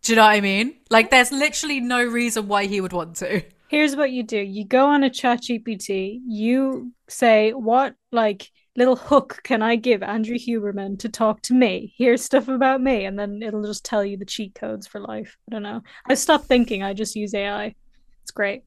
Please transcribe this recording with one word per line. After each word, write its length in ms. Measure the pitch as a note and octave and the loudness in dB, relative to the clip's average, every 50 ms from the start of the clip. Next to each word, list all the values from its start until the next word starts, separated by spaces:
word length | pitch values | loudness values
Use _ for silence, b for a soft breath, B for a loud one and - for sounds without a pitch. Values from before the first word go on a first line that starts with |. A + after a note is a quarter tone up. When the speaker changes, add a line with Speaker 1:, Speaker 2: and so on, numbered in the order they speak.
Speaker 1:
Do 100 | - - A3+ | 0 2 4
you 20 | |
know 60 | A3+ A3 | 6 6
what 80 | G#3+ | 6
I 100 | G#3 G#3 | 6 4
mean? 340 | G3+ G3 G3 G3 A3+ C4 D#4+ _ _ _ | 2 0 0 0 -2 -2 -6 _ _ _
Like, 220 | A3+ A3+ A3 A3 | 4 4 4 6
there's 200 | C4+ C4 B3 B3 | 6 6 6 4
literally 480 | C#4 C4+ C#4+ D4+ D4+ - - D#4 D4 C4+ | 2 -2 -2 -2 -2 -4 -4 -4 -4 -4
no 240 | A#3+ B3 B3 B3 A#3+ | -2 -2 0 0 0
reason 440 | A#3+ A#3 A#3+ A#3+ A#3 A3+ A3 G#3 | 0 0 -2 -2 -2 -2 -4 -4
why 180 | G3+ G3+ G3+ G3+ | 0 0 0 0
he 160 | G3 G3+ G3+ | 0 -2 -4
would 120 | F#3 F3+ F3+ | -4 -4 -4
want 220 | F3 D#3+ E3 E3+ | -6 -6 -6 -10
to. 260 | - F#3+ - G3+ F#3 - - _ _ _ _ | -10 -6 -4 -4 -4 -4 -6 _ _ _ _
Speaker 2:
Here's 260 | - D4+ D4+ D4 C#4 | 0 2 2 2 2
what 160 | C#4 D4+ C4+ | 0 -2 -2
you 120 | B3+ B3 A#3 | -2 -4 -6
do. 140 | A3 A3+ | -4 -4
You 280 | G#3 G3+ G3 G3 G#3 G#3 | -4 -4 -4 -8 -10 -6
go 220 | G3 - B3+ C4+ | 0 4 4 4
on 160 | C#4+ D4 C#4+ C4+ | 6 4 4 2
a 60 | C4 | 2
Chat 340 | B3+ - - B3+ A#3+ B3 B3 | 0 0 0 0 0 0 -2
G 160 | - B3 A3+ | -6 -6 -6
P 180 | A3+ A#3 A3 | -6 -8 -10
T, 440 | F#3+ - - G3 F#3+ F#3+ G3 G#3+ B3 B3+ | -10 -6 -6 -4 -4 -4 -6 -8 -10 -10
you 640 | B3+ A3 G#3 G#3+ A3+ B3 C4 C4+ C4+ C4 B3+ B3+ B3 - _ _ | -10 -6 -4 0 0 0 0 0 -2 -4 -6 -10 -14 -16 _ _
say, 440 | _ - - C4 A#3 A3 G#3+ G#3+ A3 A3+ | _ -4 2 4 6 6 6 4 2 0
"What, 420 | C4+ A3+ A3 A#3 B3+ C#4 C4 - _ _ _ | -2 -2 2 2 2 2 0 -4 _ _ _
like, 400 | - A#3 A3 G#3+ G3+ G3 - _ _ _ _ _ _ | -2 0 0 0 -2 -4 -12 _ _ _ _ _ _
little 200 | A#3+ A#3+ B3+ B3+ | 2 4 4 4
hook 440 | B3 - - D4 C#4 C#4 - - - _ | 0 2 4 4 4 4 2 -14 -16 _
can 180 | - C4 A3 G#3+ | -2 -2 0 2
I 140 | A3+ A#3 | 2 0
give 260 | A#3 A3+ B3+ A#3 G3 F#3+ | 0 2 2 2 2 2
Andrew 320 | G3 G3+ A3+ A3 G#3+ A#3+ | -4 -4 -4 -4 -4 -4
Huberman 600 | A#3+ A#3+ B3 A#3 A3+ G#3 G3+ G3 G3 G3 G3 G3+ F#3+ | -6 -6 -4 -4 -4 -4 -4 -6 -6 -6 -8 -8 -8
to 100 | - A3+ | -8 -10
talk 320 | A3 - A3+ G#3+ G#3+ - - | -2 2 2 2 2 0 -2
to 100 | - B3 | 2 4
me? 380 | B3+ B3+ G#3+ F#3 F#3 - - _ | 4 4 4 2 -2 -8 -12 _
Here's 240 | _ A#3+ B3 A#3 B3 - | _ 2 4 4 2 0
stuff 240 | - - C4 - B3+ | 2 2 2 2 2
about 320 | C4 B3 C4+ C4 C4 C4+ | -2 2 2 2 2 2
me," 240 | B3+ C4+ C4 G#3+ G3 | 2 0 0 0 -2
and 120 | G3 G3 | -4 -6
then 240 | G3+ G3+ G3+ G3+ G#3 | -6 -6 -6 -6 -8
it'll 220 | A3 A3 G#3 G#3+ G#3 | -8 -6 -6 -6 -6
just 220 | G#3 G#3 - _ | -6 -8 -10 _
tell 180 | - - G#3+ G3+ | -4 -2 -2 -2
you 120 | G3+ G3+ | -2 -4
the 80 | F#3+ G3 | -8 -10
cheat 280 | G3 - - G#3+ F#3+ _ | -10 -10 -10 -10 -10 _
codes 320 | - - G#3+ A3 G3+ G3+ | -12 -10 -10 -10 -10 -12
for 140 | - _ G#3 | -14 _ -16
life. 380 | G3+ G#3+ A3 G#3+ A3 - - _ _ | -14 -12 -12 -12 -12 -14 -18 _ _
I 60 | - A3+ | -12 -10
don't 100 | A3 G3+ | -10 -10
know. 180 | G3+ A3 A3+ B B B B B | -10 -12 -12 B B B B B
I 60 | B C#4 | B -2
stopped 300 | C4+ - - D#4 D4 - | -2 4 2 2 2 4
thinking. 380 | - C4+ B3 A#3+ A#3+ A3+ F#3+ G3 | 2 2 2 2 0 -2 -6 -4
I 100 | G3 G3 | -6 -6
just 220 | G3 A3 G#3+ - | -6 -6 -8 -6
use 180 | G#3+ G#3 G3+ G3 | -8 -8 -6 -4
A 140 | G3+ G3+ G3+ | -4 -4 -4
I. 260 | G3+ G#3 G#3 A3+ A3 _ _ _ _ _ _ _ _ _ _ | -4 -6 -8 -8 -12 _ _ _ _ _ _ _ _ _ _
It's 80 | - | -18
great. 320 | - - G#3 G3+ G3+ B3+ _ | -6 -4 -4 -4 -4 -8 _